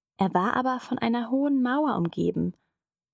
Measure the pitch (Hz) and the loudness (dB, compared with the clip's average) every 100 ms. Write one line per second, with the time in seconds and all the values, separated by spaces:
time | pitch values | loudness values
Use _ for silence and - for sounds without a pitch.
0 | _ - 190 180 196 - 254 254 - 247 | _ -2 0 2 0 0 0 -4 -4 -2
1 | 233 240 233 269 285 277 247 269 302 214 | 0 0 0 0 2 2 2 2 0 0
2 | 170 - 170 160 175 - _ _ _ _ | 0 0 0 0 -2 -4 _ _ _ _
3 | _ | _